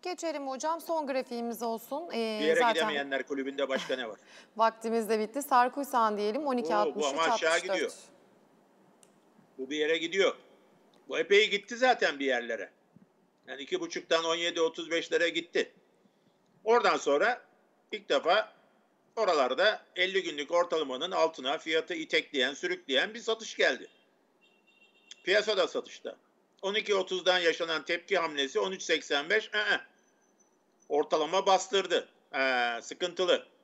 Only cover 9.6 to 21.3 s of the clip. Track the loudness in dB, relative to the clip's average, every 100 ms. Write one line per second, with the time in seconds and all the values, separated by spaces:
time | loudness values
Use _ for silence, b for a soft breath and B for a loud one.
9.6 | -8 -2 2 2 0 2 2 0 -14 -20
10.6 | _ _ _ _ _ -4 4 4 4 0
11.6 | -6 0 2 4 2 0 0 0 -2 -8
12.6 | -8 _ _ _ _ _ _ _ -18 -14
13.6 | -6 -6 -4 -8 0 0 2 0 -2 0
14.6 | 0 -2 -4 -4 0 0 2 0 -4 -4
15.6 | -4 _ _ _ _ _ _ _ _ _
16.6 | 2 4 4 2 2 2 2 0 -8 _
17.6 | _ _ _ -12 -2 0 4 2 2 -10
18.6 | _ _ _ _ _ -2 2 4 2 4
19.6 | 2 2 -8 -2 0 0 -2 -6 -2 0
20.6 | 2 0 -2 -4 -4 2 2